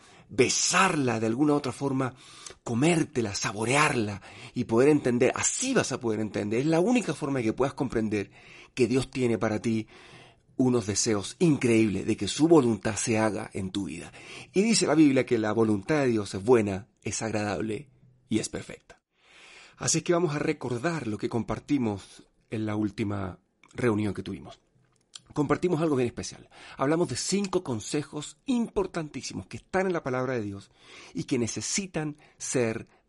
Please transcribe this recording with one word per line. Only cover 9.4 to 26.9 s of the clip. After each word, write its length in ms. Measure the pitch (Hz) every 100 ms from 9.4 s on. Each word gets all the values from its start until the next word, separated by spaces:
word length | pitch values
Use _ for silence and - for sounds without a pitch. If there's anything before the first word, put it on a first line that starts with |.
| 110 107
ti 240 | 113 110 107 - - - - _ _ -
unos 300 | 127 123 101
deseos 500 | 98 - 104 95 -
increíbles 680 | 175 135 120 113 110 95 -
de 100 | 107
que 100 | 98
su 220 | - 160
voluntad 480 | 165 120 107 113 101
se 220 | - 110
haga 320 | 110 101 107
en 180 | - 95
tu 140 | 101
vida. 260 | 90 85 - - - - -
Y 100 | 185
dice 260 | 220 214 175
la 80 | 151
Biblia 300 | 147 131 123
que 120 | 117
la 140 | 107
voluntad 480 | 107 113 104 - 156
de 80 | 135
Dios 260 | 110 101
es 80 | 98
buena, 460 | 98 123 101 95 - _
es 200 | 113 -
agradable 680 | 113 107 104 95 110 104 - _ _ _ -
y 120 | 127
es 80 | -
perfecta. 520 | - - - - - _ _ _ - - - - -
Así 220 | 143 160
es 60 |
que 100 | 160
vamos 200 | 175 175
a 60 | 147
recordar 680 | 151 151 123 120 147 165 110
lo 120 | 104
que 100 | 120
compartimos 960 | 120 107 107 - 143 113 101 - - - _ -
en 160 | 113 110
la 80 |
última 640 | 104 107 98 104 101 95 87 _ _ -
reunión 380 | - 123 104 104
que 120 | 90
tuvimos. 340 | 92 90 - - _ _ _ _ _ - -
Compartimos 480 | - 143 143 180 156
algo 140 | 165 131
bien 100 | 120
especial. 420 | - 92 - - - - -
Hablamos 320 | 135